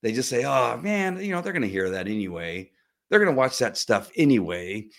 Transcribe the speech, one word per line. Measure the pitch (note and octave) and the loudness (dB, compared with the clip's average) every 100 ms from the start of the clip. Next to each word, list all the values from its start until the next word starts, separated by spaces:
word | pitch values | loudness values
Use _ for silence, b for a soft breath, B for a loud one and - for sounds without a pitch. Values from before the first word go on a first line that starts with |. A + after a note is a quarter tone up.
They | A2+ | -2
just | A2+ C3 | -2 -2
say, | A#2+ | 0
"Oh, | C3+ C3+ B2 A#2 | 2 2 2 0
man, | G3+ G#3 F#3+ F3+ | -2 -2 -2 -4
you | G3+ | -4
know, | F3+ | -4
they're | F3+ | -4
gonna | F3 A2 | -2 -2
hear | F#2+ F#2+ | 0 -2
that | F#2+ F#2 | -2 -4
anyway. | G#2+ F#2+ F2 E2+ F2 G2 _ _ _ _ | -2 -4 -6 -8 -8 -12 _ _ _ _
They're | G#3 | 2
gonna | G3+ | 4
watch | C3+ C3 - | 4 2 2
that | A#2 - | -2 -2
stuff | - G#2 - - | 0 0 0 2
anyway. | D3 B2 F2 F2 F2 G#2 G#2+ | 4 4 2 -6 -6 -8 -10